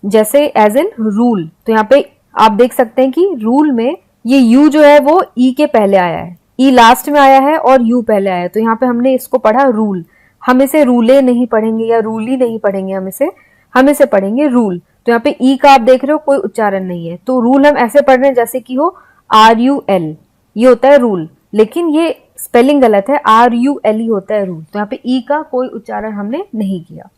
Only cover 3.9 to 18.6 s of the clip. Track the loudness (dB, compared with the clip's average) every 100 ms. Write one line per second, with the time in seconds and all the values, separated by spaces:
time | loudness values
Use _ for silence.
3.9 | -6 _ _ -2 2 4 4 4 4 6
4.9 | 6 4 0 0 -2 -2 0 0 0 0
5.9 | 0 0 -6 -10 -16 _ -2 2 4 4
6.9 | 4 0 2 4 4 2 0 2 2 2
7.9 | -2 -2 -2 -2 -4 -6 -4 -2 -2 -2
8.9 | -2 -2 -2 -4 -2 0 2 0 0 -4
9.9 | -6 -10 _ _ _ -2 0 2 2 2
10.9 | 2 2 2 2 0 -2 -2 -2 -4 -2
11.9 | -2 -2 -6 -6 -4 -4 -2 -4 -4 -6
12.9 | -8 -8 -6 -6 -6 _ _ _ 0 2
13.9 | 2 2 0 -2 -2 0 0 -2 -6 _
14.9 | _ -4 -2 -2 -2 -2 2 4 4 4
15.9 | 0 0 -4 -2 -2 -4 -4 -4 -4 -8
16.9 | -10 -12 -14 -6 -2 0 2 2 2 0
17.9 | 0 2 2 2 0 -4 -6